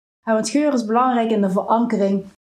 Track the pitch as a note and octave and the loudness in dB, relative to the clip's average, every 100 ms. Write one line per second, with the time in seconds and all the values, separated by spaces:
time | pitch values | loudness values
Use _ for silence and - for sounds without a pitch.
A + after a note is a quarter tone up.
0 | _ _ - A3 A3 C#4+ D4 C4 G#3+ A3+ | _ _ -2 -2 0 0 0 0 0 0
1 | B3+ A#3+ A3 G#3+ G3 F#3+ - A3+ A#3+ G#3 | 2 2 0 0 0 0 0 0 0 0
2 | G3 G3 - - | 0 -2 -4 -18